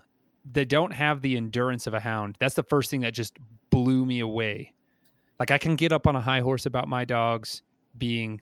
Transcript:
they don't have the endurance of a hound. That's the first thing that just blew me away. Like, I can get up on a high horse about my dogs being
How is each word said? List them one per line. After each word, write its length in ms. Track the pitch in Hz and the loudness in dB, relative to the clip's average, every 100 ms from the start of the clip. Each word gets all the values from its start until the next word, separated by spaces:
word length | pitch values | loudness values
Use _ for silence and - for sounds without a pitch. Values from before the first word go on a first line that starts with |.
| _ _ _ _ 139 | _ _ _ _ -6
they 160 | 127 131 | -2 2
don't 260 | 139 170 | 2 2
have 300 | 123 147 143 | 0 0 0
the 160 | 135 127 | 0 0
endurance 500 | 113 113 123 123 - | -2 0 0 -2 -4
of 60 | |
a 60 | 110 | -4
hound. 380 | 113 113 104 104 | -2 -4 -4 -2
That's 160 | 127 - | -2 -2
the 80 | |
first 260 | 139 147 127 | 0 0 2
thing 120 | 139 | -2
that 120 | 120 | -2
just 240 | 117 110 - - - _ | -4 -8 -10 -20 -20 _
blew 360 | 131 123 131 127 | 2 4 2 2
me 140 | 123 | 0
away. 540 | 113 110 110 101 - _ _ _ _ _ _ _ | -2 -2 -2 -4 -10 _ _ _ _ _ _ _
Like, 120 | 123 | 0
I 60 | 143 | 2
can 180 | 160 160 | 2 2
get 160 | 165 | 2
up 140 | 156 160 | 2 2
on 80 | 135 | 2
a 60 | |
high 200 | 117 131 | 2 2
horse 240 | 123 131 143 | 2 0 -2
about 220 | 123 - | -2 -2
my 180 | 127 123 | -4 -2
dogs 580 | 120 117 117 110 - - _ _ 117 | 0 2 0 -4 -14 -16 _ _ -8
being 440 | 120 117 113 107 | -4 -2 -4 -8